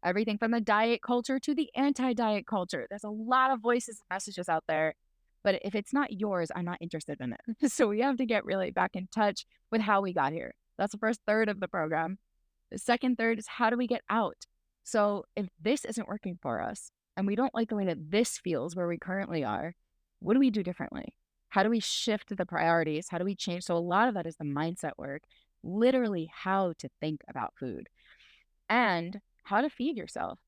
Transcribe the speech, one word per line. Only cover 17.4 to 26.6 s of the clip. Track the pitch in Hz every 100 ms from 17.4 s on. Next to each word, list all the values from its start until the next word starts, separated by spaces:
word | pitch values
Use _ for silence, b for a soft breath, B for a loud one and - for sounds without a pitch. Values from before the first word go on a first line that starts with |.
| 269
like | 226 226
the | 208
way | 190
that | 165 151
this | 196 240 -
feels | - 156 143 170
where | 175
we | 170
currently | - 185 196 170
are, | 127 104 165 175 _ _ _ _
what | 185
do | 240
we | 269
do | 214
differently? | 180 175 - - - - _ _ _
How | -
do | 202
we | 233
shift | - - - 214 - 190
the | 180
priorities? | 170 165 170 160 151 170
How | 175
do | 185
we | 196
change? | - 175 -
So | 170
a |
lot | 175 180 240
of | 202
that | 165
is | 160
the | 151
mindset | 143 160 175 156 -
work, | 143 143 _ b b _
literally | - 190 240 262 233 190 160
how | - 190 196